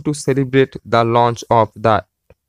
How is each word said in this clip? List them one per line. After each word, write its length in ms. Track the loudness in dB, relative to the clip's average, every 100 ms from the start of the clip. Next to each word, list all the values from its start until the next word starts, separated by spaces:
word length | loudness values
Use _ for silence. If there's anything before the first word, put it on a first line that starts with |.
to 100 | -6 -6
celebrate 600 | -4 -2 0 0 0 -4 -2
the 140 | 0 2
launch 360 | 2 0 -2 0
of 160 | 0 0 -2
the 160 | 0 0 -4 _ _ _